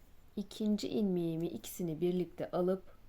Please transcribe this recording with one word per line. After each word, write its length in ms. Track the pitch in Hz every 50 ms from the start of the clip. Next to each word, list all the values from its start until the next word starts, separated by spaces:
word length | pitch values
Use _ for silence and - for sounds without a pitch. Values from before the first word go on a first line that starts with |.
| - - - - - - -
İkinci 520 | - 202 - - - 220 214 208 202 - -
ilmeğimi 580 | - 233 214 196 185 180 170 165 165 160 170
ikisini 540 | 170 - 214 - - - - 190 170 156 151
birlikte 500 | 170 175 180 180 175 160 - - - -
alıp 460 | - 165 180 180 190 190 - - - - -